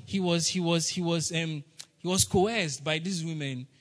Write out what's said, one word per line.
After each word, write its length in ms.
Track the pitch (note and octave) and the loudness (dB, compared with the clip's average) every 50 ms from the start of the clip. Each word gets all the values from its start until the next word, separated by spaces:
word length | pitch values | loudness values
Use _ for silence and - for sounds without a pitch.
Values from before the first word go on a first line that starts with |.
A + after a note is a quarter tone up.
| - | -10
he 140 | - - G3 | -6 -4 -2
was, 260 | F#3 F3 E3+ E3+ D#3+ | 2 2 2 2 2
he 120 | - - F#3 | 0 0 0
was, 300 | F3 E3+ E3+ E3+ D#3+ - | 2 2 2 2 2 0
he 140 | - F#3 F3 | -2 -2 0
was, 280 | E3+ E3+ E3 D3 - | 0 0 0 0 -2
um, 320 | E3+ D#3+ E3 D#3+ D#3 D3 C#3 - _ - - - _ _ | -2 -2 -2 -2 -4 -6 -8 -12 _ -20 -20 -20 _ _
he 100 | - F3 | -2 0
was 160 | F#3 F#3+ - | 2 2 2
coerced 580 | - - F#3 F#3 G#3+ A#3 A3 F#3 D3+ C3 - C#3 | 4 4 4 4 4 4 0 0 -2 -4 -4 -2
by 160 | D#3 D#3 D#3+ | 0 0 0
these 240 | E3 F#3+ G3 E3+ D#3+ | 0 -2 -4 -4 -4
women 440 | E3 D#3+ D3+ C#3+ C3+ C3 B2 B2+ - _ _ | -4 -4 -4 -4 -4 -6 -6 -8 -12 _ _